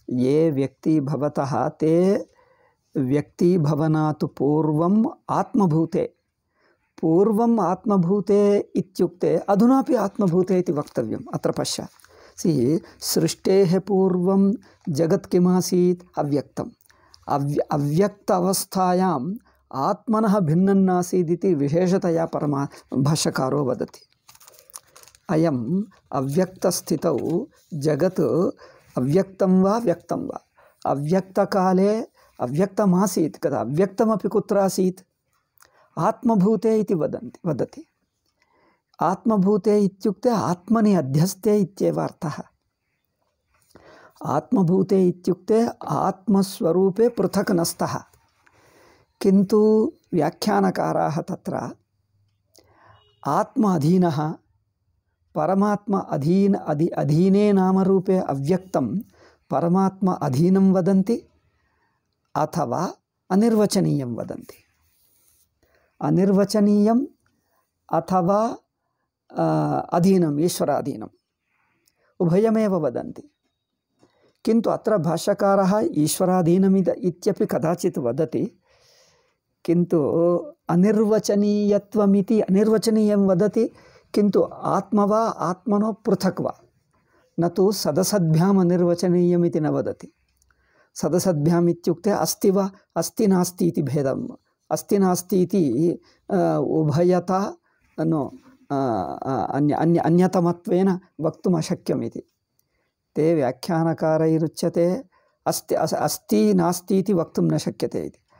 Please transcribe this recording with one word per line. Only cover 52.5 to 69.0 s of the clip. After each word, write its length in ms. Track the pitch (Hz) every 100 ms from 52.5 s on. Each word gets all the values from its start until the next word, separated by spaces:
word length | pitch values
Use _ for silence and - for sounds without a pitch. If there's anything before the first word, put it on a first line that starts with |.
| _ _ _ _ - _ _ 139
आत्म 480 | 160 208 - 214 170
अधीनः, 560 | 147 185 175 151 156 - _ _ _ _ _ _ _ _ _ 156
परमात्मा 640 | 156 196 208 208 - 196
अधीन-, 600 | - 151 143 190 196 196
अधि-, 320 | 160 147 170
अधीने 640 | - 147 151 190 196 208
नामरूपे 640 | 196 185 190 190 196 190 185
अव्यक्तं 800 | - 139 139 185 - 165 120 190 - _ - _ _
परमात्मा 640 | 143 170 185 190 190 185
अधीनं 600 | - 143 131 175 190 190
वदन्ति 540 | 190 180 196 190 233 - _ _ _ _ _ _ _ _ _ _ -
अथवा 580 | 156 175 127 127 202 - _ _ _
अनिर्वचनीयं 840 | 190 233 220 202 196 156 147 123 107
वदन्ति। 480 | 90 - - - _ _ _ _ _ _ _ _ _ _ _ _ _ _
अनिर्वचनीयम् 1040 | 147 165 196 190 196 220 208 208 208 233 - - _ _ _ _ _ _ _
अथवा, 640 | 160 - 185 175 202 226 - _ _ _ _